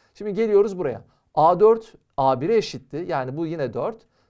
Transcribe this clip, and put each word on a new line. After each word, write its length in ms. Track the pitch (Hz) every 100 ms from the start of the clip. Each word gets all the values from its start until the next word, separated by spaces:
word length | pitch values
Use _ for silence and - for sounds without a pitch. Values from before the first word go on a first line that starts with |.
| _
Şimdi 200 | - 208
geliyoruz 440 | 190 226 202 208 180
buraya. 240 | 147 104 - _ _ -
A 240 | 156 180
dört 340 | 214 226 - - _ -
A 240 | 135 131
bire 160 | 160 226
eşitti. 480 | - 123 - 143 180
Yani 300 | 151 131 143
bu 80 | 165
yine 280 | 165 127
dört. 240 | 117 170 220 _ _ _